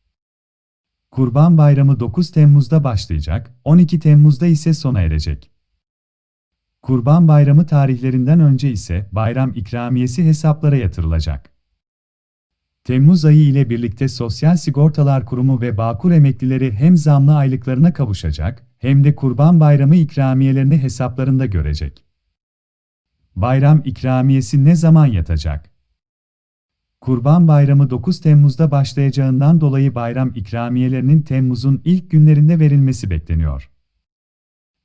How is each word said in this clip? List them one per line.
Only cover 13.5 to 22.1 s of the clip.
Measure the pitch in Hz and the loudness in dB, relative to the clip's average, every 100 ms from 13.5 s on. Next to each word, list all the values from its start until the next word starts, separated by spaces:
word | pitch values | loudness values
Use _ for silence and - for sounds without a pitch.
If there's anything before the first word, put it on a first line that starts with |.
| 135 120 | 2 -2
birlikte | 117 117 - 135 | -4 -6 -6 -6
Sosyal | - 117 - 156 175 | -6 -8 -2 0 0
Sigortalar | - 143 156 151 139 135 - | -2 0 0 0 -2 -2 -4
Kurumu | 123 135 127 | -4 -2 -2
ve | 120 107 | -4 -4
Bağkur | 113 - 185 | -6 -4 0
emeklileri | 165 139 - 131 131 131 | 2 2 0 -4 -2 -4
hem | 101 160 175 | 0 2 2
zamlı | 151 143 139 151 | 2 2 2 2
aylıklarına | 135 131 127 131 170 | 0 -4 -4 0 0
kavuşacak, | 156 117 98 80 73 85 - _ _ | 0 -4 -4 -6 -4 -6 -6 _ _
hem | 127 139 | 0 2
de | 143 143 | 2 0
Kurban | 131 120 156 170 | -4 0 2 4
Bayramı | 151 143 139 175 | 4 2 2 2
ikramiyelerini | 151 139 135 131 135 135 135 160 | 0 -2 -2 0 0 0 0 0
hesaplarında | 131 - 127 123 131 131 127 | -2 -6 -8 -6 -2 -2 -2
görecek. | 90 76 76 71 - _ | -4 -4 -6 -10 -14 _